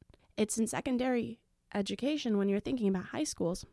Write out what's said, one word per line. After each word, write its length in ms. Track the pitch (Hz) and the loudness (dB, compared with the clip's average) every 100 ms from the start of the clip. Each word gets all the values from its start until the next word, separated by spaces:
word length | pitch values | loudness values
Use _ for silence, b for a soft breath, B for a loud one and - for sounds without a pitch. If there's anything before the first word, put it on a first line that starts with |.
| - b b - | -20 b b -2
it's 220 | 214 - | 0 2
in 80 | 220 | 0
secondary 720 | - - 247 254 247 226 226 _ _ _ | 0 0 0 2 0 -2 -8 _ _ _
education 640 | 202 202 196 254 302 247 202 | -2 -2 -2 -2 0 2 2
when 100 | 202 | 4
you're 120 | 196 | 2
thinking 280 | 220 262 202 | 0 0 2
about 180 | 190 - | 0 -2
high 180 | - | -4
schools, 420 | 302 - 175 185 - | -4 -2 -2 -2 -8